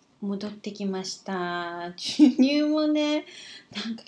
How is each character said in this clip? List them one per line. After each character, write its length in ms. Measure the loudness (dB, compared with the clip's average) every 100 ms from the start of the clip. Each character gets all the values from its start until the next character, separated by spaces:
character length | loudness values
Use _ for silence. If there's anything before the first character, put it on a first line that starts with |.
| _ _
戻 240 | -6 -4 -6
っ 40 |
て 200 | -10 -12
き 140 | -6 -4
ま 180 | -4
し 140 | -6 -10
た。 760 | -8 -4 -4 -4 -6 -6 -8 -8
授 320 | -2 6 6 8
乳 240 | 4 4
も 260 | 2 2 2
ね、 380 | 2 2 0 -4 -14 -18 -20 -14 -10 -8
な 60 |
ん 60 |
か 60 | -8